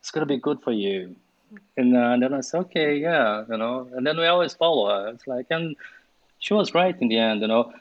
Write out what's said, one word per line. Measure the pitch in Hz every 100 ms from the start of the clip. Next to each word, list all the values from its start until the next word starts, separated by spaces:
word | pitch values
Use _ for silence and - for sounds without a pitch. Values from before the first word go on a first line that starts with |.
It's | -
gonna | 156 151
be | 135
good | 139 139
for | -
you. | 110 98 98 90 90 _ _ _ 208 _ -
And, | 123 123
uh, | 120
and | 123
then | 127
I | 139
said, | 127 160
Okay, | 180 - 151 147
yeah, | 156 165 113 107 110
you | 113
know. | 113 127 127
And | 127 135
then | 156
we | 165
always | 175 165
follow | - 165 151 101
her. | 101 104
It's | 120 -
like, | 123 127
and | 165 165 147 - - _ _ _ _
she | -
was | 208 196
right | 170 185 180
in | 120
the | 113
end, | 113 107
you | 107
know. | 113 117 -